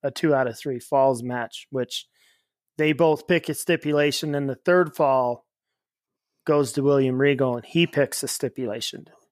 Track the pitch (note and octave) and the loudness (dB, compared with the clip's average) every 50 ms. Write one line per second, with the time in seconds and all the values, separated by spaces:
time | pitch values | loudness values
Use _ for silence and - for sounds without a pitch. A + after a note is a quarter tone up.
0 | - C#3 B2+ - - D#3+ C#3+ C3+ C3 B2 A2 - - D3 C3 A#2+ - - - C#3 | -6 -8 -6 -2 0 2 2 2 2 -2 -4 -8 -8 -8 -8 -8 -8 -2 0 2
1 | C3+ C3+ C3 A#2 A#2+ B2 B2 B2 A#2 A2 - - - _ C#3 C3 B2 A#2+ - - | 2 2 2 0 -4 -6 -6 -6 -8 -8 -12 -18 -18 _ -6 -6 -6 -6 -8 -12
2 | - _ _ _ _ _ _ _ _ _ _ _ _ _ _ - D#3 D#3 D#3 - | -12 _ _ _ _ _ _ _ _ _ _ _ _ _ _ -2 0 0 2 2
3 | F3 D#3+ D3+ D3 - - F3+ E3 - - D3+ - - - E3+ D#3+ - D3+ D3 D3 | 2 2 2 0 0 0 0 0 0 -4 -8 -6 -2 -2 -2 -2 0 0 0 2
4 | D3 D3 C#3 - - D#3 C#3+ C#3+ C#3+ C3+ B2+ - _ - F3+ F3+ F3+ D#3 - - | 2 2 0 -2 -4 -4 -4 -4 -4 -4 -6 -4 _ 2 4 4 2 0 0 0
5 | D#3 C#3 C3+ C3 B2+ B2 A#2+ A#2+ _ _ _ _ _ _ _ _ _ _ _ _ | 2 2 4 2 2 0 -2 -6 _ _ _ _ _ _ _ _ _ _ _ _
6 | _ _ _ _ _ _ _ _ _ - D3+ D3 C#3+ B2 - C#3+ C3+ C#3+ C#3+ C#3 | _ _ _ _ _ _ _ _ _ 0 2 2 2 0 -2 0 2 2 4 4
7 | C3+ C3 B2+ B2+ C3+ C#3+ C#3+ B2+ C#3 B2+ B2 A#2+ A2+ - - E3+ E3+ - - C#3+ | 2 2 2 2 2 2 4 2 0 -2 -2 -6 -8 -4 0 0 0 2 2 0
8 | C#3+ D3+ - - - C3 - - - B2+ - - C3 A2+ G#2 A#2 - - - - | 0 0 0 -8 -8 -8 -6 -6 -6 -6 -6 -6 -8 -8 -6 -8 -8 -10 -10 -12
9 | - _ _ _ _ _ | -18 _ _ _ _ _